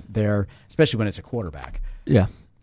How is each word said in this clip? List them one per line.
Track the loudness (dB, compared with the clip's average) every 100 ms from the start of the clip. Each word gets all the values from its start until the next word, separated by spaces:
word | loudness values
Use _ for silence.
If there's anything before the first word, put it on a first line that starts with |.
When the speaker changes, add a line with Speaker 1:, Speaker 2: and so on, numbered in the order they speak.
| -2
Speaker 1:
their, | -2 2 2 -2 -8 -10
especially | 2 2 2
when | -2
it's | -4
a |
quarterback? | -8 -8 -6 -10 -12 -8 -8 -8
Speaker 2:
Yeah. | 4 4 4 -2 -20 _